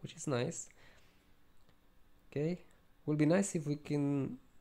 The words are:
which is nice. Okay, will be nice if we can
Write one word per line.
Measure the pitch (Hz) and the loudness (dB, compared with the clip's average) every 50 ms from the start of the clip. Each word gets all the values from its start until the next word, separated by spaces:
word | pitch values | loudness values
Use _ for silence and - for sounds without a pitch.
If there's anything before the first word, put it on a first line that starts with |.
which | - - - | -14 -14 -12
is | - - | -6 -2
nice. | 156 135 120 127 165 165 - - - - - - - - - - - - - _ - - - - - - - - - - - _ - - - - - - - - - | 0 0 0 0 -2 -4 -8 -12 -14 -18 -20 -20 -20 -20 -20 -20 -20 -20 -20 _ -20 -20 -20 -20 -20 -20 -20 -20 -20 -20 -20 _ -20 -20 -20 -20 -20 -20 -20 -20 -6
Okay, | - 135 151 165 180 - - - - - - - - - - | -2 0 0 0 0 -4 -6 -16 -20 -20 -20 -20 -20 -8 -2
will | 143 151 | -2 2
be | 147 151 | 4 6
nice | 147 170 196 202 - - | 6 6 6 4 2 -2
if | 170 143 | -2 -2
we | 147 147 | -2 -4
can | 151 - - 147 147 143 143 143 143 135 - 247 - - - - - | -4 -2 -2 0 2 2 2 2 2 0 -2 -4 -8 -14 -20 -20 -20